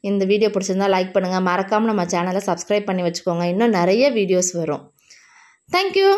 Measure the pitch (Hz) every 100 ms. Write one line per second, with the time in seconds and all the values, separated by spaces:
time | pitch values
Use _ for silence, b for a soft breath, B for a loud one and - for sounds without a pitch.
0 | 202 202 190 208 214 202 185 190 196 185
1 | 185 190 185 185 185 180 190 214 226 214
2 | 175 175 180 185 202 170 - 208 208 185
3 | 175 175 - 170 175 185 233 202 175 208
4 | 285 226 190 180 175 170 156 143 - _
5 | b b b b b b _ 349 392 381
6 | 392